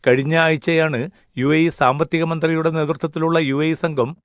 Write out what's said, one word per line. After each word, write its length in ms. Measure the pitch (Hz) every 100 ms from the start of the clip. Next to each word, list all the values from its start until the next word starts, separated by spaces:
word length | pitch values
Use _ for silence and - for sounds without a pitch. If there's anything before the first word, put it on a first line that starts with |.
| -
കഴിഞ്ഞ 300 | 127 139 165
ആഴ്ചയാണ് 720 | 160 156 - 165 160 131 147 _ _ -
യു 160 | 135
എ 40 | 156
ഇ 100 | 165
സാമ്പത്തിക 560 | - 131 139 165 165
മന്ത്രിയുടെ 460 | 165 165 165 165 160
നേതൃത്വത്തിലുള്ള 680 | 160 151 160 165 160 160 165
യു 260 | 147 139
എ 20 | 156
ഇ 80 |
സംഘം 420 | 160 170 147 120 165